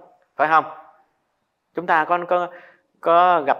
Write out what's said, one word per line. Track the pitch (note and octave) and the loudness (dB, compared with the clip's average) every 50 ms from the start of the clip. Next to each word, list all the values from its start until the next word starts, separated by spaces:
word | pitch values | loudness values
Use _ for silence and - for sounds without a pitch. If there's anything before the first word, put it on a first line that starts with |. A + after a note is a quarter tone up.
| - - _ _ _ _ _ | -12 -20 _ _ _ _ _
phải | - C#3+ D3+ | -4 0 2
không? | D#3+ D#3 D3 - - - - - _ _ _ _ _ _ _ _ _ _ _ _ _ _ _ _ _ | 2 2 0 -2 -6 -20 -20 -20 _ _ _ _ _ _ _ _ _ _ _ _ _ _ _ _ _
Chúng | E3 E3+ | -8 -4
ta | F#3 F3 D#3+ D#3 | -2 0 0 0
có, | E3 F3 F3 F3 - | 0 -2 -4 -2 -2
có, | F3+ F3+ F3 F3 - - - - _ _ _ _ _ _ | -4 -4 -4 -6 -10 -16 -20 -20 _ _ _ _ _ _
có | - D#3+ E3 E3+ F3+ F#3 F3 E3 | -2 2 2 4 4 4 2 2
gặp | C#3+ C#3 B2+ - | 0 -2 -4 -4